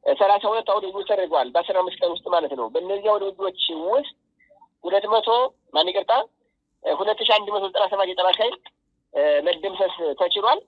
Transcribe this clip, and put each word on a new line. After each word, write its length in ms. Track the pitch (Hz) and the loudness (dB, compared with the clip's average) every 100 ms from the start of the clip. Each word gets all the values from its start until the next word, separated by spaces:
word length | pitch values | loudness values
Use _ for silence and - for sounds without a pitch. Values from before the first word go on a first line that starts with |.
ሠላሳ 400 | - 135 196 202 208 | 0 2 4 4 2
ሁለት 240 | 226 208 | -2 0
አውደ 140 | 196 | -2
ውጊያዎች 240 | 190 196 196 | -2 -8 -2
ተደርገዋል 400 | 202 175 156 127 | -2 2 0 0
በአስራ 260 | 160 175 185 | -2 0 -2
አምስት 220 | 180 - | -2 -2
ቀን 120 | 170 | -4
ውስጥ 140 | - - | -2 -2
ማለት 260 | 170 147 | -2 0
ነው። 140 | 135 113 | -6 -4
በእነዚህ 400 | 151 180 202 214 | -4 -4 -2 0
አውደ 140 | 208 196 | 0 -2
ውጊያዎች 360 | 190 190 185 175 160 175 | -6 -8 -4 -6 -4 0
ውስጥ 280 | 508 587 _ _ _ _ _ - _ | 0 -2 _ _ _ _ _ -20 _
ሁለት 220 | 175 196 208 | -2 0 2
መቶ፣ 220 | 220 220 233 262 _ _ | 0 2 2 0 _ _
ማን 180 | 151 170 | 0 0
ይቅርታ፣ 240 | 185 247 233 453 _ _ _ _ _ | 0 0 0 0 _ _ _ _ _
ሁለት 360 | - 147 202 214 | -4 -2 -2 -2
ሺህ 140 | 226 | 2
አንድ 140 | 214 208 | 2 2
መቶ 140 | 208 | -4
ዘጠና 220 | 196 - 190 | -2 0 0
ሰባት 220 | 196 185 | 0 -2
የጠላት 280 | 185 185 185 | 0 0 2
ኃይል 180 | 226 - - _ _ _ _ 143 147 147 | 0 -2 -18 _ _ _ _ 0 2 2
መደምሰስ 520 | 160 175 196 185 190 - 165 - | 0 -2 -6 -2 -4 -2 -4 0
ተችሏል። 440 | 175 - 214 349 | 0 2 2 0